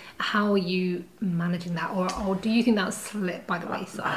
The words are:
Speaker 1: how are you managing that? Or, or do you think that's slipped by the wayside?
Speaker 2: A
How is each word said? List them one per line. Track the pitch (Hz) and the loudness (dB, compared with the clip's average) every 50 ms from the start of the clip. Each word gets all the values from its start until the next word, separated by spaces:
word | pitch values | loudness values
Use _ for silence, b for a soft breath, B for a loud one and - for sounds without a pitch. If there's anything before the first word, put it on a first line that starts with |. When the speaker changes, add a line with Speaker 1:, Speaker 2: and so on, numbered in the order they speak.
| B B B - | B B B -6
Speaker 1:
how | - - - 208 208 208 202 | -4 0 0 2 2 4 4
are | 196 | 4
you | 180 175 185 185 185 180 175 175 - - - - | 2 2 2 2 2 0 0 -2 -4 -10 -8 -4
managing | 220 185 170 170 170 175 175 175 175 175 175 | -2 0 0 0 0 0 0 -2 -2 -4 -4
that? | 165 170 - | -4 -4 -2
Or, | 202 185 185 185 - - 208 | -2 0 0 0 -2 -2 -2
or | 190 190 | 0 0
do | 185 - 220 | 0 2 2
you | 226 240 233 | 4 4 6
think | 240 220 202 | 6 4 4
that's | 185 190 214 - | 4 0 -2 -4
slipped | - - - 208 190 180 170 - - | -8 -8 -4 -2 -2 -2 -2 -4 -4
by | - 185 170 | -4 -4 -4
the | - - | -2 -4
wayside? | - - 190 - - - - | -6 -6 -6 -8 -8 -6 -4
Speaker 2:
A | - - | -2 2